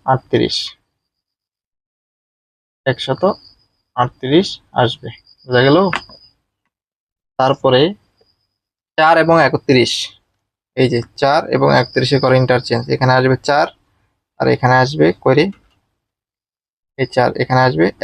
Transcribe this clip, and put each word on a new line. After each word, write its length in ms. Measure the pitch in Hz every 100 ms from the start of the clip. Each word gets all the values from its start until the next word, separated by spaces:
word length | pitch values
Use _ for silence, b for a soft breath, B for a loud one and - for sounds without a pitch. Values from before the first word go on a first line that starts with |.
| 135
আটত্রিশ, 440 | 131 - 120 117 - - - _ _ _ _ _ _ _ _ _ _ _ _ _ _ _ _ _ _ _ _ 135
একশত 360 | 127 - 131 190 - _ _ _ _ _ -
আটত্রিশ 460 | 123 - 131 160 202 - _ -
আসবে, 260 | 123 - 117 - _ _
বুঝা 160 | - 123 135
গেল? 100 | 160 190 - - - _ _ _ _ _ _ _ _ _ _ _ -
তারপরে 420 | 131 139 135 127 165 208 _ _ _ _ _ _ _ _ _ -
চার 160 | 156 165
এবং 120 | 160 165 135
একত্রিশ, 440 | 143 - 127 113 - - - _ _ _ _ _ -
এই 120 | 127
যে 80 | 120 - -
চার 200 | 139 151 - 131
এবং 120 | 139 135
একত্রিশে 380 | 123 127 127 139
করে 100 | 135 131
ইন্টারচেঞ্জ, 400 | 127 123 - 117 131
এখানে 180 | 131 131 127
আসবে 180 | 127 131 -
চার 180 | 143 170 - _ _ _ _ _ -
আর 60 | 131
এখানে 200 | 127 131 127
আসবে 240 | 131 151 151 -
করে 200 | - 131 190 - _ _ _ _ _ _ _ _ _ _ _ _ _ -
এই 100 | 131
চার, 160 | - 123 -
এখানে 180 | 127 131 127
আসবে 200 | 156 185 -